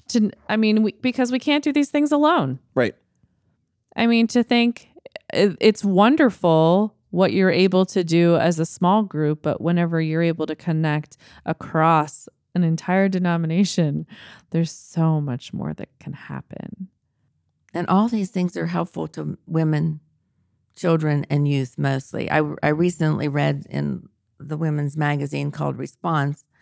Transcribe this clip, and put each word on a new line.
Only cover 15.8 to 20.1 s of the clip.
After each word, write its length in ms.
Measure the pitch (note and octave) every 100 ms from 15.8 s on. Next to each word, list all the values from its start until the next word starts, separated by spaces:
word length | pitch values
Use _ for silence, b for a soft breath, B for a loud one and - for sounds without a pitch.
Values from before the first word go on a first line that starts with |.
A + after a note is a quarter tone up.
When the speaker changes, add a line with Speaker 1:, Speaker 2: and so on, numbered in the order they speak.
| - _
Speaker 1:
can 140 | -
happen. 720 | C#3 - C3+ - - - - F#3+ _ _ _ _ _ _ _ _
Speaker 3:
And 120 | E3+ F3
all 200 | F#3 A3+
these 220 | A3+ F#3+
things 260 | F#3 F3+ F3
are 100 | E3+
helpful 400 | E3+ E3+ - D#3
to 280 | - D3+ - -
women, 540 | D#3+ D#3+ D3+ D#3+ D3+ -